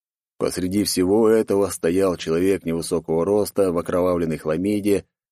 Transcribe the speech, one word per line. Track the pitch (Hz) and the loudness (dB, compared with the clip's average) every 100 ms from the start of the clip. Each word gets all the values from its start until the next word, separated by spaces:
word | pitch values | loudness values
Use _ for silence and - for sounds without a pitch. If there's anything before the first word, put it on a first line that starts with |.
| _ _ _ _ | _ _ _ _
Посреди | - 90 90 101 | -4 -2 -2 0
всего | 92 - 92 107 110 | 0 0 2 4 4
этого | 110 107 101 95 | 4 2 0 0
стоял | - 85 90 98 85 | -2 -2 2 0 -2
человек | - 82 95 95 82 | -2 0 0 0 -2
невысокого | 82 80 85 80 82 | -6 -4 -4 -2 -2
роста | 87 104 98 - 95 | 0 0 0 0 0
в | 85 | 0
окровавленной | 85 90 90 87 82 78 | -2 0 0 0 -2 -4
хламиде | 78 80 98 104 101 95 - _ _ | -4 -2 -2 -2 0 -2 -2 _ _